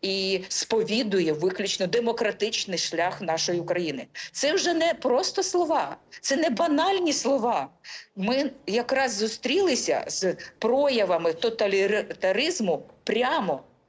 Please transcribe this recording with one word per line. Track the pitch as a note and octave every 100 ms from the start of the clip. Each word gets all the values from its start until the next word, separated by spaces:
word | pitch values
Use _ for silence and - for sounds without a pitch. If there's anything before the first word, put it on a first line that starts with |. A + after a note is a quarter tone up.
і | G3 G3 F#3+ F#3+ F#3
сповідує | - - A3 D#3 G#3+ A3+ F#3+ D#3+
виключно | D3+ F3+ F#3 G3 - F#3
демократичний | A#3 A#3 A3+ A3 G3 G#3 A3 - E3+
шлях | - E3 F3 F3
нашої | F3+ D#3+ - F3
України. | F3 F3 E3+ C3+ - - -
Це | - C#4
вже | F4 E4
не | E4 E4
просто | E4 B3 B3 F#4 -
слова, | - F4+ E4 D4+ C#3+ - _ -
це | - C#4
не | D#4+
банальні | A3+ E4+ D4 E4+ G4 F4
слова. | C#4 A3+ C#4 A#3 F#3+ C3+ _ - - - -
Ми | G3 B3+ C#4+ - -
якраз | G#3+ A#3+ C4 C4
зустрілися | G3+ G#3+ - B3 D#4 F#4+ B3 - C#3 -
з | - F#3+ - - -
проявами | A3 C4 C#4+ B3 F#3+ E3+ E3+
тоталітаризму | E3 A#3 A3+ G#3 G3 G3 G#3 G#3 - F#3+ F#3+ D#4 E4+ G3 D3+ - -
прямо | - A3+ B3 D#4+ F#3+ C#3 - _